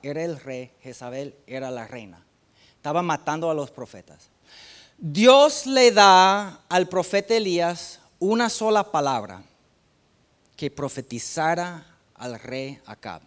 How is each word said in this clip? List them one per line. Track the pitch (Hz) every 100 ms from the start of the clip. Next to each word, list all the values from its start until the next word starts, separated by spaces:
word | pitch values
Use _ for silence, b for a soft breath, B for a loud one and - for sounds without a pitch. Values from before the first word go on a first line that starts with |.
era | 139 151
el | 170 143
rey, | 131 127 127 _
Jezabel | 131 120 123 131 143 - -
era | 131 131
la | 127 110
reina. | 123 101 85 _ _ _ b b b
Estaban | 147 160
matando | 175 147 - 156 165
a |
los | 156 135
profetas. | - 117 95 - - _ _ B B B B B B
Dios | 160 151 240 269 294 294 262
le | 262 240
da | 208 196 185 190 202 196 160 -
al | 180 180
profeta | 185 170 202 196
Elías | 226 202 170 170 170 - - _ -
una | 185 226 233
sola | - 220 214 190
palabra, | 156 143 123 101 92 - _ _ _ _ _ _ _ _ _ _ -
que | 143
profetizara | 143 139 - - 120 - 165 156 170 175 170 - _ _
al | - 123 113
rey | 120 131 135 135 -
Acab. | 107 107 80